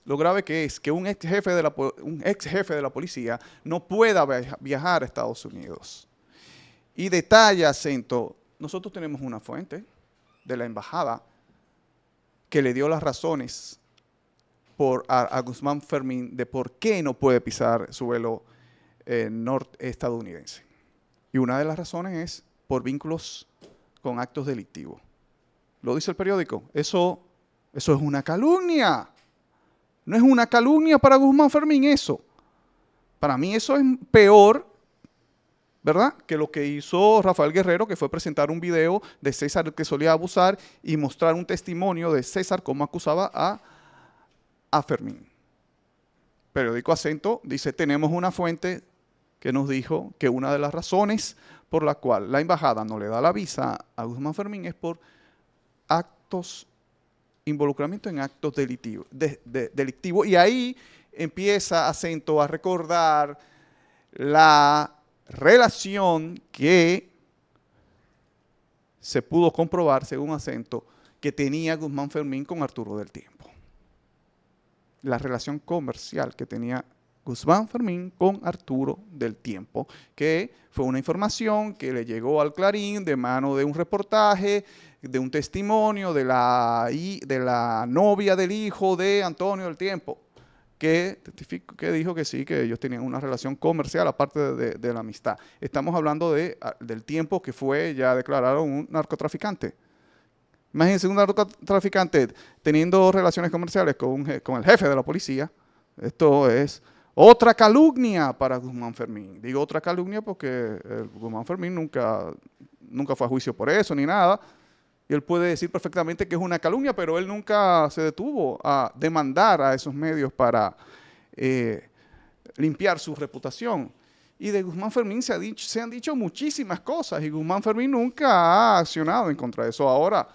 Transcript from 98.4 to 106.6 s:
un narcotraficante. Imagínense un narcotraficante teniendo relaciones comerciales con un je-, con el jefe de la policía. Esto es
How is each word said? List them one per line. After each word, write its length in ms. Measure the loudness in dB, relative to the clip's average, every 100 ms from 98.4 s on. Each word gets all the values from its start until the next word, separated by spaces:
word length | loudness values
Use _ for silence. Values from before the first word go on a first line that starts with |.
| 2 2
un 260 | 0 -4 -4
narcotraficante. 840 | -4 -4 -4 -6 -6 -8 -8 -10 -12 _ _ _ _ _ _ _ _ _
Imagínense 320 | 0 2 2 0
un 80 |
narcotraficante 1200 | 2 2 2 -2 -4 -2 0 2 0 2 2 2 -2 -20 _
teniendo 500 | 0 2 4 6 6
relaciones 400 | 6 2 2 -2
comerciales 420 | -4 -4 0 0
con 140 | 0 -2
un 180 | -4 -4
je-, 160 | -6
con 140 | -6 -2
el 80 |
jefe 240 | 4 4 4
de 80 | 0
la 80 |
policía. 480 | -2 -6 -4 -6 -6 _ _ _ _ -12
Esto 500 | -10 2 6 6 6
es 320 | 4